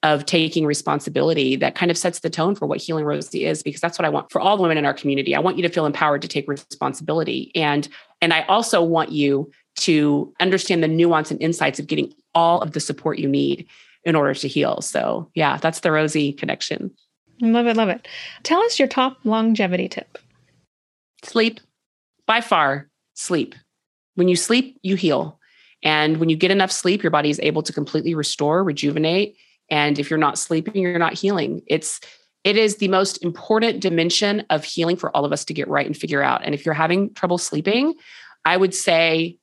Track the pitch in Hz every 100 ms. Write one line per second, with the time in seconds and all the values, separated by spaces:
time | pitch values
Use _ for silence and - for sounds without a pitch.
0 | 156 147 147 175 160 165 151 147 - 151
1 | 151 139 147 156 131 131 139 - 175 165
2 | 180 175 165 165 170 202 151 156 - 160
3 | 151 147 147 - 147 156 - 143 170 -
4 | 156 147 - - 190 208 175 156 143 139
5 | 143 139 135 143 170 180 170 170 156 143
6 | 156 143 151 151 143 139 - - 139 147
7 | 156 160 151 127 131 - 151 147 143 -
8 | - _ 170 160 - 202 233 196 165 165
9 | 151 151 143 139 139 _ _ - - 156
10 | 147 143 - _ 185 185 - 170 160 160
11 | 170 160 151 156 165 170 147 139 151 151
12 | - - _ 165 170 170 151 151 - 143
13 | 160 - 139 139 139 139 - - - _
14 | 170 160 139 143 139 147 139 - - -
15 | - - 165 - 147 147 160 165 175 151
16 | 156 156 143 139 147 - - - 190 _
17 | _ _ _ _ 226 233 240 226 214 226
18 | - - - - - 339 453 466 269 269
19 | 262 262 226 220 226 220 190 180 185 -
20 | - - _ _ _ _ _ _ _ _
21 | _ _ - 233 226 226 _ _ _ _
22 | _ _ - 226 226 175 143 139 143 _
23 | _ - - 170 - - _ _ _ _
24 | _ - 180 175 - 240 262 - 185 190
25 | 170 139 156 - _ _ _ _ 151 156
26 | 151 160 165 160 185 196 190 - 180 202
27 | 175 156 147 143 156 156 156 165 147 156
28 | 170 160 147 - 147 165 190 143 147 160
29 | 160 180 208 - _ _ _ 151 147 147
30 | 143 160 151 - - 165 160 208 180 175
31 | 165 - 196 196 139 - - 160 - -
32 | - - _ _ 196 208 220 202 196 190
33 | 196 - 170 165 - 220 233 190 190 170
34 | 170 170 202 208 214 156 - - 165 170
35 | - 143 143 147 - 156 139 147 143 151
36 | 160 143 139 123 - 147 165 151 160 180
37 | 202 - 180 175 - 151 185 226 294 320
38 | - - - - 160 180 190 190 - 165
39 | 165 160 165 170